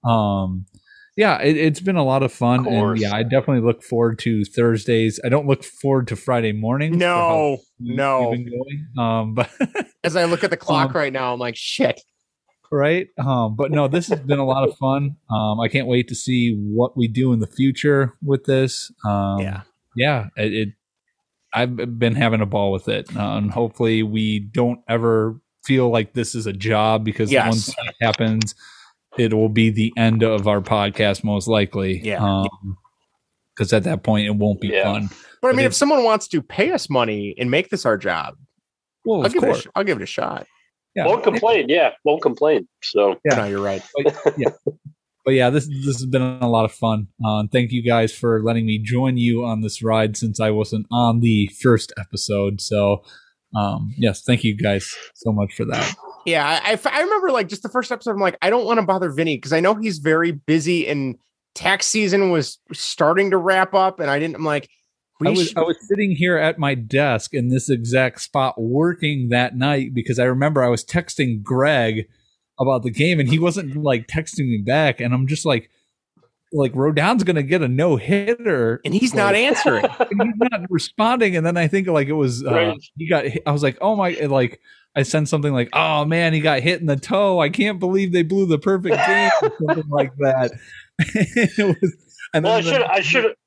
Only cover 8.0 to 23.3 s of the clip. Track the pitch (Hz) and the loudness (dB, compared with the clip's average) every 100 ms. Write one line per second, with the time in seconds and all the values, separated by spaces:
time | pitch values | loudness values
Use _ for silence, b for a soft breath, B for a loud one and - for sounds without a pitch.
8 | 139 131 123 120 120 120 135 147 151 127 | 0 0 0 -2 -6 -10 -10 -12 -10 -4
9 | 117 113 110 110 123 - 262 415 - _ | -2 0 -2 -2 -4 -2 -6 -6 -10 _
10 | 170 165 170 170 202 170 - 156 147 131 | -4 0 0 0 -2 -4 0 0 0 0
11 | 143 131 127 123 123 117 - - 240 - | -2 -2 -4 -4 -6 -6 -10 -2 -2 -2
12 | _ _ _ _ _ _ _ 147 143 175 | _ _ _ _ _ _ _ 0 2 0
13 | 190 - 135 127 113 110 139 151 139 165 | -4 -6 -2 0 0 -2 0 0 2 0
14 | 170 175 135 143 135 131 135 - 135 135 | -2 -4 -2 0 0 0 0 0 -2 0
15 | 139 147 _ 110 107 107 113 139 123 123 | -2 -6 _ -2 0 -2 0 0 0 0
16 | 120 113 - 123 120 110 104 107 123 - | 0 -6 -2 0 0 0 -2 0 0 0
17 | 117 113 131 117 107 - 135 127 147 139 | -2 0 0 0 -2 0 0 2 2 2
18 | 135 - 147 135 139 131 131 - - - | 0 -4 -2 -2 0 0 0 -4 -12 -8
19 | 107 101 98 98 95 95 - _ _ 120 | -2 -2 -2 -2 -4 -8 -14 _ _ -2
20 | 135 139 101 - 107 104 107 - _ _ | 0 0 -4 -4 -4 -2 -6 -8 _ _
21 | _ _ _ _ _ - 123 123 120 117 | _ _ _ _ _ -2 -2 -2 -6 0
22 | 117 113 117 113 104 107 101 95 - 104 | 0 2 2 2 0 0 0 -2 -2 -6
23 | 98 107 104 | -6 -6 -4